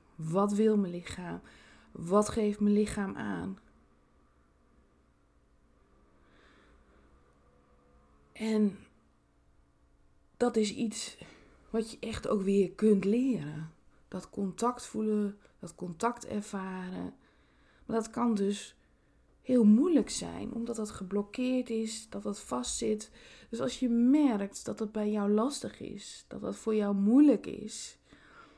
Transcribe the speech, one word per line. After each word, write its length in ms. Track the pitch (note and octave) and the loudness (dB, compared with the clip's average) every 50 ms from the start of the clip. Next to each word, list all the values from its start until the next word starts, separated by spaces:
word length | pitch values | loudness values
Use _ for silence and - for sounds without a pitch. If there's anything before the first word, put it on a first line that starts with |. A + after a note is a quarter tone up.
| _ _ _ | _ _ _
Wat 380 | - D#3+ D#3+ E3 G3 G3+ G3+ G#3 | -10 -6 -2 0 2 2 2 2
wil 240 | G3+ A3 A3 A3 G#3 | 4 4 4 4 4
mijn 160 | G3 F3 F3 | 2 0 -4
lichaam? 480 | F3 - - - - F3+ E3+ E3 F3+ - - - - - - - - - - | -8 -10 -10 -12 -10 -10 -10 -10 -10 -12 -16 -20 -20 -20 -20 -20 -20 -20 -20
Wat 380 | - - E3 E3+ F#3 G#3 G#3 G#3 | -14 -12 -4 2 4 4 4 2
geeft 300 | - A3+ G#3+ G#3 G3+ - | 0 0 0 0 0 2
mijn 160 | G#3 G#3 G#3 | 2 2 4
lichaam 400 | G#3 G#3+ G#3 - G#3 G3 F#3+ G3 | 4 2 0 -2 -6 -6 -6 -6
aan? 440 | - G#3+ G#3 F#3 - F3+ F#3+ F#3+ - _ - _ _ _ _ _ _ _ _ _ _ _ _ _ _ _ _ _ _ _ _ _ _ _ _ _ _ _ _ _ _ _ _ _ _ _ _ _ _ _ _ _ _ _ _ _ _ _ _ _ _ _ _ _ _ _ _ _ _ _ _ _ _ _ _ _ _ _ _ _ _ _ _ _ _ _ _ _ _ _ _ _ _ _ _ _ - _ _ _ _ _ _ | -8 -8 -6 -6 -6 -6 -8 -10 -12 _ -20 _ _ _ _ _ _ _ _ _ _ _ _ _ _ _ _ _ _ _ _ _ _ _ _ _ _ _ _ _ _ _ _ _ _ _ _ _ _ _ _ _ _ _ _ _ _ _ _ _ _ _ _ _ _ _ _ _ _ _ _ _ _ _ _ _ _ _ _ _ _ _ _ _ _ _ _ _ _ _ _ _ _ _ _ _ -20 _ _ _ _ _ _
En 460 | _ - G#3+ A3 A3 G#3+ G#3+ G3+ - - - - _ _ _ _ _ _ _ _ _ _ _ _ _ _ _ _ _ _ _ _ _ _ _ _ _ _ _ _ _ - | _ -6 -2 0 2 2 2 2 0 -4 -20 -20 _ _ _ _ _ _ _ _ _ _ _ _ _ _ _ _ _ _ _ _ _ _ _ _ _ _ _ _ _ 0
dat 180 | A#3+ A#3+ A3+ | 0 2 2
is 180 | A3 G#3+ G3+ - | 2 0 0 0
iets 440 | - A#3 G#3 - - - - - - - - - - - - - - _ - | -4 -4 -4 -4 -6 -10 -12 -12 -16 -20 -20 -20 -20 -20 -20 -20 -20 _ -6
wat 220 | - A3+ A3 - | -4 -4 -4 -4
je 60 | - - | -8 -12
echt 280 | - A3+ A3 - - - | -10 -10 -10 -6 -2 -2
ook 140 | G#3+ G3+ | 0 0
weer 300 | F#3+ G3 G3 G3+ F#3+ - | 2 2 4 4 4 2
kunt 340 | - - A3 A3 G#3 G3 F3+ | 0 2 6 6 6 6 4
leren. 680 | G3 G#3+ B3 C4 C4+ A#3 E3+ D3 D3 D#3 D#3 D#3+ D#3+ - _ _ - _ _ _ - | 2 2 2 2 2 0 -2 -4 -6 -8 -10 -12 -12 -14 _ _ -20 _ _ _ -12
Dat 220 | - F#3 - - | -12 -12 -12 -10
contact 560 | - G3+ G3+ F#3+ F#3 - A#3 A#3+ B3 - - | -8 -6 -6 -6 -4 0 0 0 0 -2 -10
voelen, 520 | - - G#3+ A3 G#3+ G#3+ G#3 G#3 G3+ G3+ - _ - _ - | -10 -6 -4 -2 0 0 0 0 -2 -6 -10 _ -20 _ -18
dat 160 | - E3+ - | -16 -16 -12
contact 500 | - F3+ F3 E3 D#3+ A3+ A#3+ A#3+ - - | -10 -10 -10 -6 -2 -2 -4 -4 -4 -10
ervaren. 880 | - G#3+ G#3 G#3 - - G3 F#3+ F#3+ F#3 F#3 F#3 F#3 F#3 F3+ F3+ F3+ - _ _ _ _ _ _ _ _ _ _ _ _ _ - | -8 -8 -8 -8 -8 -8 -8 -8 -8 -8 -10 -10 -10 -8 -8 -10 -10 -12 _ _ _ _ _ _ _ _ _ _ _ _ _ -10
Maar 100 | - A3+ | -4 -2
dat 140 | A3+ A3 A3 | -2 -2 -2
kan 260 | - B3 A#3+ A#3+ A3+ | -4 -2 0 0 2
dus 420 | G3 G3 G3 G3+ G3+ - - - _ _ _ _ _ _ _ _ _ _ _ _ _ | 2 2 0 0 -2 -6 -16 -20 _ _ _ _ _ _ _ _ _ _ _ _ _
heel 220 | _ - B3+ B3 A3 | _ 2 4 6 8
moeilijk 460 | G#3 G#3 A#3 D#4 F#4 E4 B3+ - - | 8 8 8 6 4 4 4 2 2
zijn, 440 | - - F3+ E3+ E3 - - - - | -4 -8 -8 -8 -8 -8 -8 -8 -6
omdat 220 | A#3 A#3 A#3 A#3 | -6 -6 -6 -6
dat 140 | A3 G#3+ G#3 | -6 -6 -8
geblokkeerd 800 | - - G3 F3+ G3 G3+ G3+ G#3 - - B3+ B3+ B3+ B3+ B3 B3 | -8 -12 -10 -4 -4 -4 -4 -4 -4 -4 -2 0 0 -2 -2 -2
is, 400 | A3+ A3+ A3 A3 A3 - - - | -4 -4 -4 -4 -6 -10 -12 -12
dat 140 | - G3+ G3+ | -14 -10 -8
dat 160 | G#3 G3+ - | -8 -8 -8
vastzit. 720 | - - B3+ B3 B3 - - - A#3 A3 G#3+ G#3+ - - - - - - - - - - | -8 -6 -6 -6 -4 -6 -6 -4 0 -2 -2 -2 -4 -12 -18 -20 -20 -20 -20 -20 -16 -12
Dus 120 | A3+ A#3 | -6 -4
als 180 | B3+ B3+ - - | -4 -4 -4 -2
je 100 | C4 A#3+ | 0 2
merkt 760 | A#3 A#3 A#3+ B3+ C#4 D#4 D4 C4+ A3 G3+ G3+ G3 - - - | 4 4 6 6 6 6 6 4 2 2 -2 -4 -8 -10 -8
dat 140 | - G#3 - | -8 -6 -6
het 120 | A3 G#3 | -6 -6
bij 200 | - G#3+ G#3 G#3 | -4 -4 -2 -2
jou 200 | G#3 G#3+ G3+ G3+ | 0 0 2 2
lastig 480 | G#3 G#3+ A#3 C#4+ C#4+ - - G#3 - - | 4 4 2 0 -2 -6 -10 -10 -10 -10
is, 460 | - - - G3+ - - - - - - | -12 -12 -12 -12 -14 -16 -18 -20 -18 -16
dat 140 | - - | -14 -8
dat 140 | G#3 - G3+ | -6 -8 -8
voor 200 | - - A3+ A3 | -6 -4 -2 0
jou 200 | G#3+ G#3 G3+ G3+ | 0 2 2 2
moeilijk 500 | G3 G3 G#3 A#3 C#4 D4+ C#4+ - - - | 2 4 6 8 8 10 8 8 4 2
is, 520 | - - - - A3 - - - - - _ _ _ - - - - - - - - - | -6 -10 -10 -12 -12 -12 -12 -14 -14 -16 _ _ _ -20 -20 -20 -20 -20 -20 -20 -20 -20